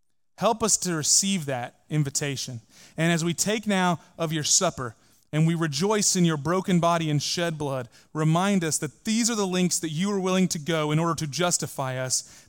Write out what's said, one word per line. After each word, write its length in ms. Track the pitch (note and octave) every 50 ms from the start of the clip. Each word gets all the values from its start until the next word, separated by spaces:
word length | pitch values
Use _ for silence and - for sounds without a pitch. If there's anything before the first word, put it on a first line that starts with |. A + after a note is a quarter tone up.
| _ _ _ _ _ _ _ -
Help 220 | F3+ A3 A#3 A3
us 160 | A3+ G3+ - -
to 180 | - F3+ E3+
receive 500 | D#3 C#3 - - - G3 G3 G3 F#3 D3
that 360 | C#3 C3+ A#2+ A#2+ C3 - _ _ _
invitation. 760 | D#3+ D3+ D3 C#3 - - D3+ C#3+ C3+ A#2+ - - B2+ A#2 - _ _ - - - -
And 160 | - D#3+ E3+ E3+
as 100 | D#3+ D#3+
we 80 | F3 E3
take 320 | - - G3 G#3+ A#3+ G#3+
now 360 | G#3 G3 F#3 F#3 F3+ E3+ - - - _ -
of 140 | E3 D#3+ E3
your 100 | D#3 D3
supper 540 | - - - F#3+ E3 - - B2+ A#2 - - _ _ _ _ _ _ -
and 120 | D#3 D#3+
we 80 | E3 E3+
rejoice 600 | D#3+ E3 D#3+ C3+ C3+ F#3+ G3+ A3 G#3+ F#3+ - -
in 120 | F#3 F3
your 100 | E3 D#3+
broken 420 | D3 C3+ D#3 F3+ F#3+ F#3 - F#3 F3
body 320 | E3 E3+ E3+ E3 E3 D#3
and 120 | D3 C#3+ -
shed 340 | - - F3+ E3+ E3+ D#3+
blood, 320 | D3 D3+ C#3 C3+ C3 A#2+ - - - - _ -
remind 500 | D3+ D#3 D#3 D#3+ E3+ F#3 G3+ G3+ F#3+ E3+
us 140 | D#3+ C#3+ -
that 260 | D#3+ D3 - _ _
these 260 | A3 A3 A3+ A#3+ A3
are 40 | A#3+
the 120 | G#3 G3+
lengths 320 | F#3 F3+ F#3 F3+ F3 - -
that 120 | - D#3+
you 200 | D3+ D3+ F#3+ G3+
are 100 | G#3 G3
willing 280 | F#3 F#3 F#3 F#3+ F#3 E3+
to 100 | - E3
go 320 | C#3+ D3 E3 D#3+ D3+ D3+
in 80 | D3+ D#3
order 160 | E3+ E3+ D#3+
to 120 | - D#3
justify 720 | D3 B2+ C#3+ F3 F3 E3 - D#3 - - - C3+ C3 B2+
us, 500 | C3 C3 C3 - - - - - - -